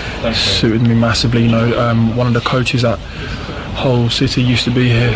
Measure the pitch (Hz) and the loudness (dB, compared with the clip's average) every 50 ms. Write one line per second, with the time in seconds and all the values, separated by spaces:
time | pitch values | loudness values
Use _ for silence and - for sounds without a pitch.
0 | - - - - - 117 110 - - - - - - 117 107 117 123 117 117 117 | -8 -8 -8 -4 -4 -4 -2 -2 -2 0 0 0 0 2 2 2 2 2 4 4
1 | 117 113 107 - - 117 120 120 117 117 113 113 113 120 113 117 120 120 117 113 | 2 2 0 0 0 0 2 2 2 2 2 2 2 0 0 0 0 0 2 2
2 | 113 113 110 123 123 123 117 120 - - - 127 120 - - 123 123 117 107 - | 0 0 0 0 0 0 0 0 0 0 -2 0 0 0 0 0 0 0 0 -2
3 | - - - - - - - - - - - - - - - - - 135 123 120 | -6 -12 -10 -10 -8 -8 -8 -8 -8 -10 -10 -10 -8 -8 -6 -4 -2 0 2 2
4 | 120 113 - - 139 127 - 135 123 123 123 113 - - 120 127 123 123 117 117 | 2 0 0 0 -2 0 0 0 0 2 0 0 0 0 0 2 2 2 2 2
5 | 123 120 107 | 2 0 0